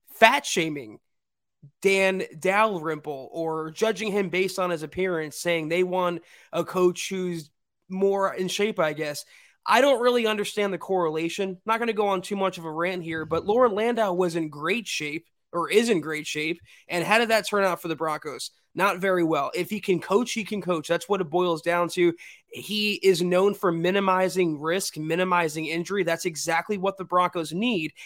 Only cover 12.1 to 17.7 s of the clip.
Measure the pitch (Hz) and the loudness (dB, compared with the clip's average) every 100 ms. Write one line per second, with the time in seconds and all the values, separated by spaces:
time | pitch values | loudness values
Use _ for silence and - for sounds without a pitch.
12.1 | 185 180 202 190 180 165 156 175 185 165 | 0 -2 0 0 -2 -6 -4 -2 -2 -6
13.1 | 160 156 165 190 226 247 202 226 233 208 | -6 -2 -2 2 4 4 4 0 0 0
14.1 | 175 180 170 156 147 160 233 202 - 151 | 2 0 0 -4 -4 -2 -2 -4 -6 -6
15.1 | 156 - _ _ 170 156 196 233 185 147 | -8 -12 _ _ -4 2 4 4 2 0
16.1 | 151 - 151 156 165 - - - 175 165 | -6 -6 -4 -4 -6 -12 -20 -6 -4 2
17.1 | 220 233 220 - 208 196 | 2 4 0 2 0 2